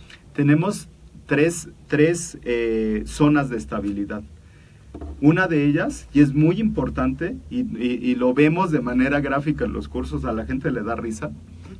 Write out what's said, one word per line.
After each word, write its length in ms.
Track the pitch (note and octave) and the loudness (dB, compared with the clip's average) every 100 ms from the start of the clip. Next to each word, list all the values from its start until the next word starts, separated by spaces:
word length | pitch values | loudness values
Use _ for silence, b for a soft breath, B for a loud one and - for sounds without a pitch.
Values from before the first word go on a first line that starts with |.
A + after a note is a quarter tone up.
| B B - | B B -14
Tenemos 540 | - C#3+ D#3 F#3+ G#3+ - - - - - | 0 4 4 4 -2 -8 -20 -20 -18 -2
tres, 420 | C#3+ E3 E3+ - - - | 2 2 2 -10 -18 -4
tres, 500 | D3 D#3 E3+ - - | 2 4 2 -6 -10
eh, 640 | A#2+ A#2+ A#2 A2 A2 G#2+ A2 | -4 0 0 0 0 -2 -4
zonas 420 | - D3 D3 C3+ | 2 4 4 0
de 80 | A#2 | -4
estabilidad. 640 | - A2 G2 G2+ G2+ G#2 G#2 - b b b b b - - - | -6 -6 -4 -4 -6 -8 -12 -20 b b b b b -16 -14 0
Una 260 | D3 F3 F#3 | 2 2 2
de 180 | D#3 | 2
ellas, 440 | D3 D3+ G#3 - - | 2 2 0 -6 -2
y 80 | C#3 | 4
es 140 | C#3+ | 4
muy 260 | C#3 D#3 G#3 | 6 2 4
importante, 760 | A3 D#3+ B2+ - C3 C3 E3+ - - | 0 0 -4 -2 -2 -2 -6 -8 -8
y, 120 | B2 | -4
y, 380 | A2 A2 B2 A#2+ | -4 -4 -4 -2
y 120 | B2 A#2+ | -2 2
lo 180 | B2+ | 2
vemos 360 | C3 D3+ F3 F#3 | 4 4 4 2
de 80 | D3 | 0
manera 400 | A#2+ B2 C3+ C#3+ | 0 0 2 2
gráfica 440 | C#3+ C#3 D3 D3 | 0 -2 -2 -2
en 80 | A#2 | -2
los 160 | G#2+ - | -4 -8
cursos, 360 | B2+ B2+ D3+ | -8 -6 -6
a 80 | B2+ | -4
la 120 | A2 | -4
gente 260 | A2 C3 B2 | -4 -4 -2
le 120 | B2 | -4
da 140 | G#2+ A#2 | -4 -6
risa, 340 | A#2 A2 - - - B B B | -6 -6 -8 -10 -18 B B B